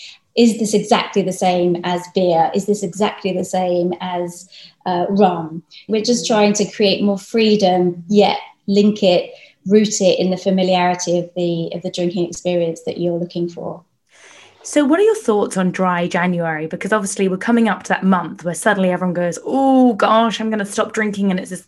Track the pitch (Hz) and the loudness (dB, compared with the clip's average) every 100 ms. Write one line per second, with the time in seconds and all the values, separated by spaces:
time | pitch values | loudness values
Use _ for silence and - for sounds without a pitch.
0 | - - _ - 233 214 208 202 208 214 | -20 -20 _ 4 4 4 0 0 2 0
1 | - 202 180 180 185 180 180 175 175 180 | 0 -2 -2 0 0 2 0 0 -4 -6
2 | 175 196 180 165 160 202 190 208 190 175 | -4 -2 2 2 2 0 -2 -2 -4 -2
3 | 208 - 190 180 180 185 185 175 175 175 | -2 -2 -6 -4 -4 -2 0 0 0 -4
4 | 185 180 175 175 - - - _ - 180 | -6 -6 -6 -10 -20 -20 -20 _ -4 -2
5 | 180 196 190 175 160 165 - - - 220 | 0 2 2 2 -6 -10 -14 -18 -4 -2
6 | 226 240 - 214 208 202 202 - 202 185 | 0 0 2 2 4 2 -2 0 0 2
7 | 202 196 - 233 220 208 190 180 180 175 | 0 -2 -2 0 2 4 4 2 0 -2
8 | - 208 190 - - _ - 202 208 208 | 0 2 4 2 -8 _ -2 2 4 4
9 | 190 175 - - - _ 190 214 208 - | 2 2 0 -10 -20 _ 2 4 4 2
10 | 185 - 180 180 196 190 185 180 180 180 | 2 2 0 -2 0 0 2 2 2 0
11 | - 175 170 - 175 170 165 - 180 180 | -2 -2 -2 -4 -2 -2 -4 -8 -8 -4
12 | 180 180 170 - 180 175 170 165 - - | -2 -2 -4 -4 -2 0 -2 -4 -8 -4
13 | 175 170 175 175 170 170 - 170 _ _ | -2 -2 -4 -6 -6 -6 -12 -12 _ _
14 | _ _ - - - _ - 294 269 330 | _ _ -20 -20 -20 _ -4 0 2 4
15 | 427 427 - 208 - 185 185 170 185 175 | 2 2 0 0 0 0 -2 0 0 0
16 | 175 175 180 175 165 156 160 - 202 214 | -2 0 0 -2 -2 -4 -6 -6 -2 -2
17 | 196 - 190 185 - 233 220 180 - 185 | -2 -2 -2 -2 0 2 2 0 -2 -2
18 | 190 180 165 - 165 165 226 202 185 180 | 2 2 0 -8 -8 -2 0 2 2 0
19 | 185 175 175 170 - 262 269 262 247 208 | -2 -2 -2 -4 -4 0 4 6 4 4
20 | 240 220 226 - 220 220 202 - 214 220 | 2 4 2 0 -4 -4 -4 -2 -4 -2
21 | 214 196 196 185 175 180 | -4 0 0 -2 -4 -12